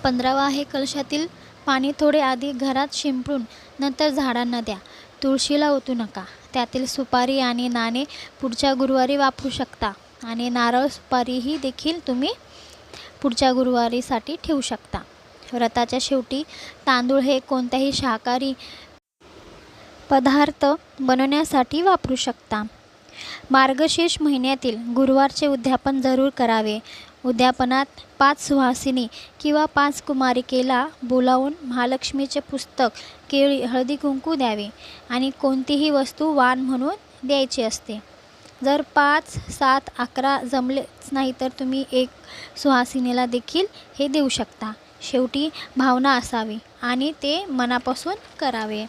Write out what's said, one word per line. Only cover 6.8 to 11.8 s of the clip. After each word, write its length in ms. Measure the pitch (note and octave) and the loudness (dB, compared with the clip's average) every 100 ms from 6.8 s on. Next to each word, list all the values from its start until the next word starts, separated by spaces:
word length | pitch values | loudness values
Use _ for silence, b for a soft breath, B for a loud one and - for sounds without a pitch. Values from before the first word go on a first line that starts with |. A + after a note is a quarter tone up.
| B3+ | -4
सुपारी 540 | - B3+ B3 B3 C4+ | -4 0 2 2 2
आणि 280 | B3+ A#3+ B3 | 0 0 -2
नाणे 360 | A#3+ A3+ A#3+ D4 B B - | -2 -2 -2 -6 B B -6
पुढच्या 340 | C4 A#3 C#4 | -6 0 0
गुरुवारी 420 | C4 C4 C4 B3+ C#4+ | 2 2 2 2 2
वापरू 340 | C4+ - C4+ | 2 0 -8
शकता 420 | - C4 - G#3+ G3 - - | -6 -8 -4 -6 -6 -20 -18
आणि 240 | A#3 A#3 A#3+ | -10 -6 -2
नारळ 380 | A#3+ A#3 B3 C#4 | 2 2 2 0
सुपारीही 720 | - - B3+ B3 B3+ B3 D4+ | -4 -2 0 0 -2 -4 -4
देखील 500 | C4 - | -4 -4